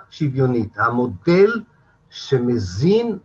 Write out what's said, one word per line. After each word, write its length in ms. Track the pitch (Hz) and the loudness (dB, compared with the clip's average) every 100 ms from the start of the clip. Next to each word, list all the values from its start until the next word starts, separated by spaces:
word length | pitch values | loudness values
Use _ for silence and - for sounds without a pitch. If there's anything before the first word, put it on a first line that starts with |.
| - | -4
שוויונית, 680 | - 147 131 127 120 101 - | -6 -4 0 0 0 -4 -2
המודל 840 | 117 120 123 95 170 180 208 233 - _ _ _ _ | -2 -2 -4 -4 2 4 4 2 -8 _ _ _ _
שמזין 1080 | - - 131 123 117 92 95 170 220 233 - | -16 -2 0 0 -2 -4 0 2 2 0 -6